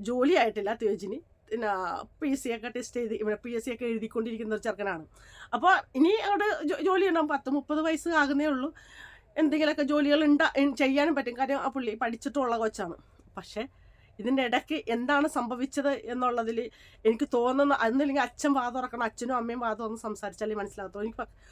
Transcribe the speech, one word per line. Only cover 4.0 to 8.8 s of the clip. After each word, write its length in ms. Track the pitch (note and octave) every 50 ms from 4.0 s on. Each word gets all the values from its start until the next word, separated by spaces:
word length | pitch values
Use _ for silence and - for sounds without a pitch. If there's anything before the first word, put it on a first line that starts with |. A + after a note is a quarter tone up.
| G#3+ A3 - A#3+ A3+ A#3+ A3+ A3 A#3 G#3+ G#3+ G#3
ഒരു 60 | - A3+
ചെറുക്കനാണ്. 360 | F#3+ G3+ G#3 G3 F3+ E3 D#3 - _ - - - - - - - -
അപ്പോൾ 180 | G3 C4 F4+ F#4+ D#4+ - - - C4
ഇനി 160 | D4+ F4 G#4+ A4 -
അങ്ങോട്ട് 240 | G4 G#4 - G4+ G#4+ F4 - - D4
ജോ-, 100 | - - D#4 F#4+
ജോലി 180 | F#4 F#4 F#4+ F#4+
ഉണ്ടാവും. 180 | E4 E4 D#4 D4+ D4
പത്ത് 160 | C#4 - C4 C#4 C#4+
മുപ്പത് 240 | - - D4+ D#4 D#4 D#4+
വയസ്സ് 280 | D#4+ C#4+ - E4+ E4 D#4 C#4+
ആകുന്നേ 260 | C4+ C#4+ C#4 D4+ D#4 C#4
ഉള്ളൂ. 160 | B3+ C4 D#4+ - -